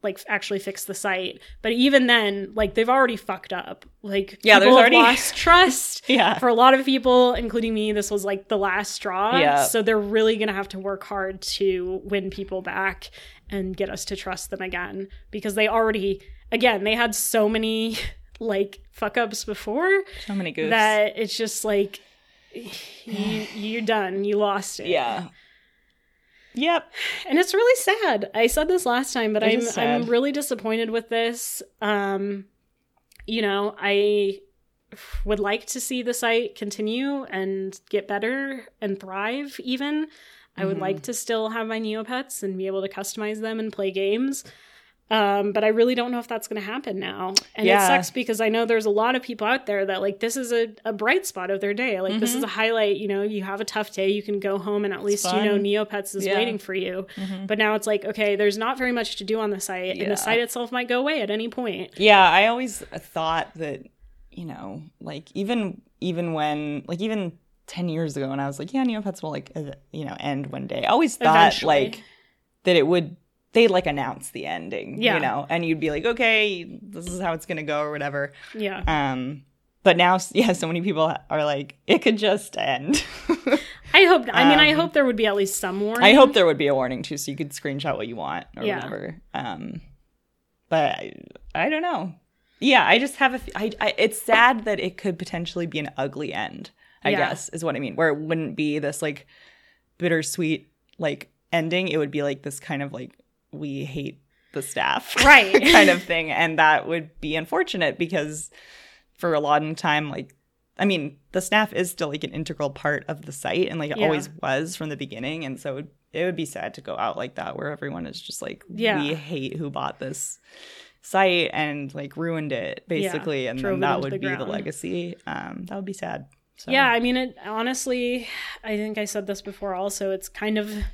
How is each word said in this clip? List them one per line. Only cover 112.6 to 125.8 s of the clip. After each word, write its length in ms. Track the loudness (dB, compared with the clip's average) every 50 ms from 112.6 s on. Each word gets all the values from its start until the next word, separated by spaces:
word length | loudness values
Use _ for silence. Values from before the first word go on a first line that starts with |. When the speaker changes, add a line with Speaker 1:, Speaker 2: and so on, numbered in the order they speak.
| -6 -6
Speaker 2:
part 360 | -6 -4 -2 -2 -2 -2 -4 -8
of 180 | -10 -10 -10
the 60 | -14
site 380 | -14 -8 -6 -4 0 0 0 -2
and, 100 | -2 -6
like, 120 | -6 -6
it 60 | -4 -2
Speaker 1:
Yeah. 80 | 0
Speaker 2:
always 240 | 0 0 -2 -4 -8 -12 -8
was 340 | -4 -4 -2 -2 -4 -6 -8
from 140 | -10 -8 -8
the 80 | -8 -8
beginning. 480 | -10 -12 -10 -10 -8 -8 -8 -8 -8
And 140 | -10 -10 -10
so 240 | -10 -10 -10 -10 -12 -14 _ _ _ _
it 140 | _ -4 -4
would 100 | -4 -2
be 100 | -4 -6
sad 280 | -8 -8 -8 -10 -10 -10
to 60 | -12
go 160 | -12 -10 -6 -4
out 200 | -4 -4 -4 -4
like 180 | -8 -8 -8
that 220 | -10 -10 -8 -8 -8
where 120 | -8 -8
everyone 340 | -8 -8 -10 -10 -8 -8 -10 -10
is 140 | -12 -14
just 200 | -14 -14 -14 -12
like, 220 | -10 -10 -12 -14 -16 _ -10
Speaker 1:
Yeah. 280 | -2 0 0 2 2
Speaker 2:
"We 120 | 0 -2 -4
hate 420 | -6 -6 -8 -8 -6 -6 -6 -8 -6
who 120 | -8 -8
bought 300 | -6 -6 -6 -6 -6 -8
this 400 | -10 -10 -8 -8 -10 -10 -10 -14 _ _ -20 -20 -20 -20 -20 -20 -20 -20 _ _
site 480 | _ -4 0 2 4 4 4 2 0 0 -2
and, 400 | -4 -4 -4 -4 -6 -8 -10 -10
like, 220 | -10 -12 -10 -8 -8
ruined 340 | -6 -4 -4 -4 -4 -4
it," 280 | -4 -4 -6 -6 -8 -10
Speaker 1:
Yeah. 60 | _ -4
Speaker 2:
basically. 580 | -2 -2 -2 -2 -4 -4 -4 -4 -4 -2 -2 -4
And 100 | -4 -4
Speaker 1:
Drove 200 | -2 -2 -2 0
Speaker 2:
then 100 | 0 0
Speaker 1:
it 20 |
Speaker 2:
that 40 | 0
Speaker 1:
into 80 | 0 -2
Speaker 2:
would 80 | -4 -6
Speaker 1:
the 60 | -4
Speaker 2:
be 80 | -4 -4
the 80 | -4
Speaker 1:
ground. 160 | -4 -6 -6
Speaker 2:
legacy. 640 | -6 -6 -6 -8 -10 -8 -8 -6 -6 -6 -6 -8 -10 -12 _
Um, 380 | -10 -10 -8 -8 -10 -10 -12 -12 -10
that 60 | -10
would 100 | -10